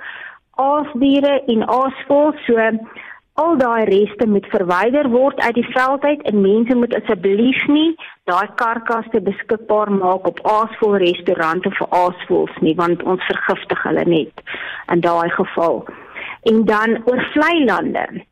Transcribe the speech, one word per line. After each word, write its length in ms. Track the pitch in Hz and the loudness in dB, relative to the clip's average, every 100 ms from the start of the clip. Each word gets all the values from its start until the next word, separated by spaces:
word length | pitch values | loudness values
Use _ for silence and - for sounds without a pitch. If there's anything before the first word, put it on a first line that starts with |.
| - - - - _ - | -16 -16 -18 -20 _ -2
aasdiere 840 | 269 294 294 294 277 277 277 277 269 | 0 0 -2 0 4 4 4 0 0
en 160 | 226 - | 0 2
aasvoëls. 720 | 247 262 262 - 285 302 294 - | 0 0 -4 0 2 4 0 0
So, 240 | 233 226 220 220 - - - _ - | 2 2 0 -6 -18 -20 -20 _ -2
al 220 | 320 320 | 0 2
daai 240 | 247 233 | 2 2
reste 440 | 214 190 208 - 233 | 2 2 2 0 0
moet 140 | 202 - | 0 0
verwyder 600 | 214 180 180 214 277 285 | -2 0 2 2 2 2
word 280 | 233 269 277 | 2 2 2
uit 140 | 233 233 | -2 -2
die 140 | 233 | -2
veld 300 | 254 262 277 285 | 0 0 0 0
uit 140 | 294 | -2
en 180 | 294 208 | 0 2
mense 340 | 196 208 233 254 | 4 2 2 2
moet 200 | 233 - | 0 -2
asseblief 720 | - 220 190 202 247 254 - | -2 -2 0 2 2 0 2
nie 220 | 294 311 320 - - - | 2 2 -2 -10 -14 -4
daai 220 | 180 208 - | -2 -2 -2
karkasse 640 | 233 233 233 233 226 226 | -2 -2 -2 -4 -2 -2
beskikbaar 720 | 185 196 - 220 220 214 208 | -2 -6 -4 -4 0 0 2
maak 360 | 196 185 185 185 | 0 2 0 -2
op 120 | 165 - | -4 0
aasvoëlrestaurante 1200 | 214 220 - 214 202 175 180 - 175 160 170 190 190 | 0 0 0 0 2 2 0 -2 0 0 0 -2 -4
vir 140 | - | 0
aasvoëls 640 | 170 180 175 - 170 156 - 180 | 2 2 -2 -2 0 0 -2 0
nie, 80 | 160 | 0
want 240 | 175 170 | 0 -2
ons 240 | - 185 - | -2 -4 -2
vergiftig 540 | - - 190 - 180 - | -4 -2 -4 -4 -6 -2
hulle 200 | 160 160 | -2 2
net 320 | 165 - - - - - - - | 0 -2 -10 -16 -14 -12 -14 -2
in 100 | 175 170 | 0 2
daai 240 | 170 170 - | 0 0 -2
geval. 480 | 185 - 170 135 - - - - - - - | -4 0 0 0 -6 -18 -20 -16 -16 -4 2
En 140 | 220 214 | 2 4
dan 320 | 214 220 226 233 | 2 0 0 0
oor 160 | 247 - 294 | -2 -2 0
vlei 300 | 311 339 254 | 2 2 2
lande. 400 | 175 - - - - - | 2 -2 -4 -6 -10 -16